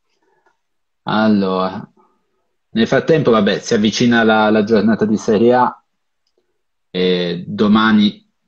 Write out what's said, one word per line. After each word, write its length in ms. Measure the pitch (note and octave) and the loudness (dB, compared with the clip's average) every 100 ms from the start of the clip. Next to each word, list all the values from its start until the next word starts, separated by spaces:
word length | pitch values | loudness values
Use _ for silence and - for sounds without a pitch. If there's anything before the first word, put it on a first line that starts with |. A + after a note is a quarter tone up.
| _ _ _ _ _ _ _ _ _ _ | _ _ _ _ _ _ _ _ _ _
Allora, 880 | - G#2+ A2 G#2 F#2+ F#2+ F#2 G2+ - _ _ _ _ _ _ _ _ | -6 -2 0 0 0 -2 -4 -8 -14 _ _ _ _ _ _ _ _
nel 180 | A2 A2+ | -4 0
frattempo, 440 | C3+ - D#3+ C#3 | 0 0 0 2
vabbè, 280 | A2 G2+ E2 | 2 2 -2
si 140 | - | -4
avvicina 500 | A#2 A2 - B2 A#2 | -2 -2 0 0 2
la, 260 | A2 A2 G#2+ | 2 2 2
la 140 | G#2+ | 0
giornata 420 | G#2 A2 G#2+ G#2 G#2+ | 0 0 0 0 -2
di 120 | G#2+ | -2
Serie 360 | - G2+ A#2 | -2 0 2
A. 300 | B2 A#2+ - _ _ _ _ _ _ _ _ _ _ _ | 2 0 -4 _ _ _ _ _ _ _ _ _ _ _
E 540 | F#2 F#2 F2+ F2 F2 - | -4 -2 -2 -4 -8 -8
domani 840 | G#2 G#2 G#2+ A2 G#2+ G2+ - _ _ | -2 2 2 2 2 2 -2 _ _